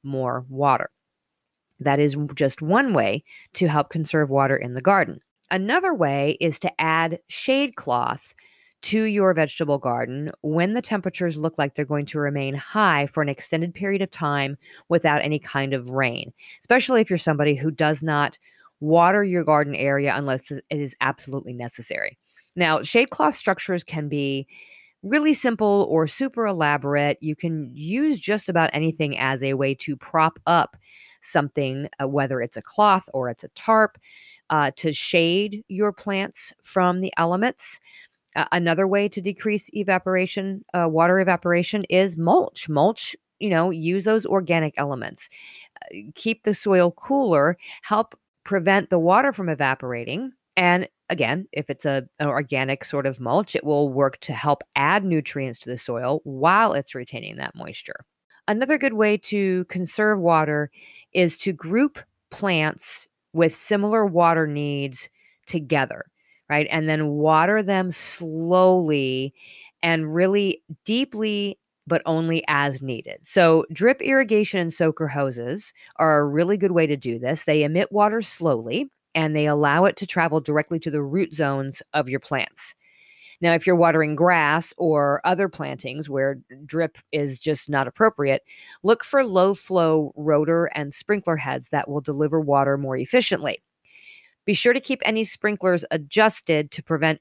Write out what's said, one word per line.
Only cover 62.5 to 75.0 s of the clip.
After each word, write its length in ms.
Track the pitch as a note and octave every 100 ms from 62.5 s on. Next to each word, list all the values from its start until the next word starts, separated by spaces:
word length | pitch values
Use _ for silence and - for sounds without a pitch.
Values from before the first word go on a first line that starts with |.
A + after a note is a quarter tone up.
| E3+ D3+ - - - - _ _
with 200 | D#3+ E3
similar 520 | - - G#3 G#3 A3 G3+
water 420 | E3+ E3+ D#3+ D3+
needs 640 | D3 D3 C#3+ C#3 B2+ - _ _ _ -
together, 600 | E3 C#3 D3+ C3 - - _ _ _ -
right? 180 | D3 D3+
And 160 | D#3+ D#3
then 200 | D#3 D3+
water 540 | D3 D#3 D#3 F3 G#3+
them 300 | G3 G3 F#3
slowly 1400 | D#3+ - - E3 D#3+ E3 F3+ F#3 F#3 D#3+ D3 C3 C3 C3+ - - - - _
and 320 | E3 E3 D#3 D#3+
really 480 | F#3+ G3+ G3 - - D#3+ -
deeply, 760 | A3+ C4+ G#3+ A3 G#3 G3+ F#3+ _ _ -
but 160 | E3+ -
only 380 | D#3+ E3 E3 -
as 320 | C#3+ C#3+ C3
needed. 380 | C3+ A#2+ - -
So 440 | - - E3 D#3+ -
drip 300 | D#3+ A3 C4
irrigation 580 | - C4+ A#3+ G#3+ G#3+ G3
and 140 | E3+
soaker 340 | D#3 D#3+ D3+